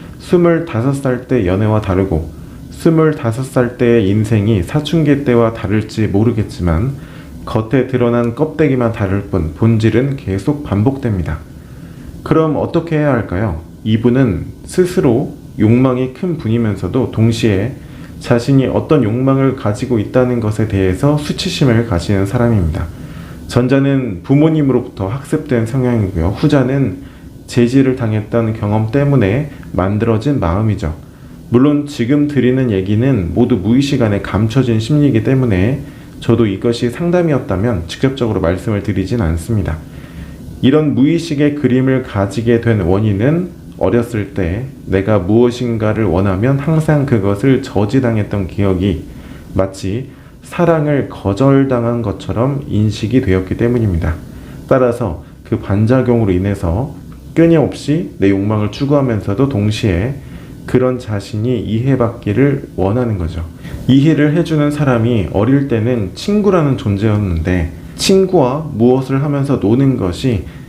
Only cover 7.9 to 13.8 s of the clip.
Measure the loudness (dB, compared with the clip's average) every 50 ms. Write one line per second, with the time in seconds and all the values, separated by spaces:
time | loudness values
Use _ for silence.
7.9 | 0 0 2 2 2 2 0 0 0 -2 -4 -4 0 0 0 2 2 2 0 0
8.9 | 0 -2 -2 -2 -2 -2 -4 -2 -2 -2 -2 -2 -2 0 2 2 4 4 4 2
9.9 | 2 2 0 0 -2 -6 -4 -4 -4 -4 -2 -2 -2 -2 -2 -2 0 2 2 2
10.9 | 0 0 -2 -2 -2 -2 -2 -4 -6 -8 -10 -14 -20 -20 -20 -20 -20 -18 -18 -18
11.9 | -18 -18 -18 -18 -16 -10 -2 0 2 2 2 2 0 -2 -2 -2 -2 -2 -2 0
12.9 | -2 0 0 2 0 0 -2 -2 -4 -2 -2 -2 -4 -6 -8 -14 -16 -8